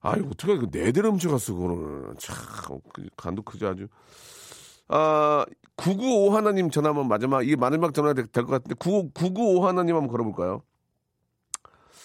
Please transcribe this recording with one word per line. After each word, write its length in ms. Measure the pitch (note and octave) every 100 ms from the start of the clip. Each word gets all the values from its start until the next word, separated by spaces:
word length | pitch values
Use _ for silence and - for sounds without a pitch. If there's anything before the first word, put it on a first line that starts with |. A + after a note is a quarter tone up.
아, 140 | - D#3
이거 140 | D3
어떻게 240 | G#2 E3+ G3
그 140 | A#2+
네 220 | - F#2+
대를 160 | C3+ G#3+
훔쳐갔어, 420 | G3+ E3+ C#3 -
그거를. 600 | F2+ F2+ F2 D#2 C#2+ G#1+ -
참, 640 | - - A2+ G#2 F2+ C2+ -
그 100 | - - -
간도 240 | F2 F#2+
크지 240 | G#2+ F#2 G#2
아주. 220 | F#2+ G2 _ _ - - - - - - - _
아, 580 | D3+ D#3 D#3 D3+ D3+ - - _ -
구구오하나 760 | E3+ G3 C4 A#3 G3+ G#3+ G#3
님 160 | G3 E3+
전화 200 | D3+ D3+
한번 200 | D3 C3+
마지막, 340 | G#2+ B2+ C3+
이게 140 | B2+ D3
마지막 360 | B2 D#3 E3+
전화 200 | D3 D3
될, 140 | C3+ A2+
될 180 | - A#2+
것 60 |
같은데, 240 | C3 B2+ -
구구, 340 | F3 G3+ E3
구구오하나 720 | - F3 F#3 A#3 F3+ F#3 F#3
님 120 | E3+ E3
한번 140 | C#3
걸어볼까요? 520 | A#2 A2+ F#2 F2 G2+ - _ _ _ _ _ _ _ _ - - _ _ -